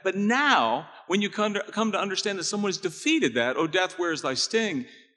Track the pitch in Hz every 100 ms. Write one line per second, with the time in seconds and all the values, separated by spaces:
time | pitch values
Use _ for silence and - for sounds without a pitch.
0 | 190 190 202 254 294 202 113 127 170 -
1 | - 196 202 - 208 202 - 208 220 190
2 | 196 185 208 196 156 208 202 175 175 -
3 | 294 320 151 120 120 131 160 185 180 -
4 | 175 151 143 127 - 226 214 143 120 -
5 | _